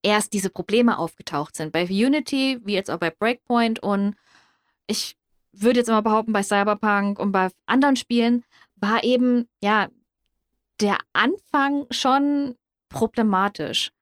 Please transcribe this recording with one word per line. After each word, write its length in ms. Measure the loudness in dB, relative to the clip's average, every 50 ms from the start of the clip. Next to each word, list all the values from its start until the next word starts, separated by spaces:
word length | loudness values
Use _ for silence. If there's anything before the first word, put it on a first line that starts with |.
erst 320 | 2 2 0 0 0 -2 -4
diese 160 | -4 -4 -4
Probleme 480 | _ -8 -6 0 2 2 4 2 2
aufgetaucht 580 | 0 -4 -8 _ _ -14 -6 -6 -6 -6 -6 -8
sind. 160 | -10 -10 -4
Bei 140 | -2 -2 -2
Unity, 760 | 0 0 2 2 2 2 0 -2 -2 -2 0 0 0 -2 -4 -4
wie 100 | -2 -2
jetzt 180 | -2 -2 -4
auch 80 | -6 -4
bei 100 | -4 -4
Breakpoint 720 | -4 _ -2 -2 -2 -4 _ _ 0 2 2 2 0 -2
und 340 | -2 -2 0 0 0 -2 -4 _ _ _ _ _ _ _ _ _ _ _ _ _ _
ich 280 | -6 -6 -6 -6 -8 -12 _ _ _ _ _ _ _
würde 280 | _ 0 0 2 2 2
jetzt 80 | 2 2
mal 120 | 0 2
behaupten, 320 | 2 2 0 0 0 0 -2
bei 100 | -2 0
Cyberpunk 760 | 0 0 0 2 0 0 0 0 0 2 2 0 -2 -2 -2
und 120 | -4 0
bei 180 | 0 0 0 0 _ _ _
anderen 300 | 0 2 2 4 4 2
Spielen 480 | 0 -2 _ 0 2 2 2 2 0 -2 _ _ _ _ _ _
war 280 | _ -2 -2 0 0 2
eben, 440 | 2 2 2 2 2 2 0 -2 _ _ _
ja, 260 | -2 0 0 0 0 -4 _ _ _ _ _ _ _ _ _ _ _ _ _ _ _ _ _ -2
der 160 | 0 0 0 -2 -4 _ _
Anfang 720 | 0 0 0 -2 -4 _ _ -2 0 0 0 -2 -4 -4 _
schon 640 | -8 -2 0 2 2 2 2 0 0 -2 -2 -4 -8 _ _ _ _ _ _ _
problematisch. 1000 | -4 -4 -4 -2 _ 0 0 2 2 2 0 0 -2 -6 -8 -4 -4 -4 -4 -6 _ _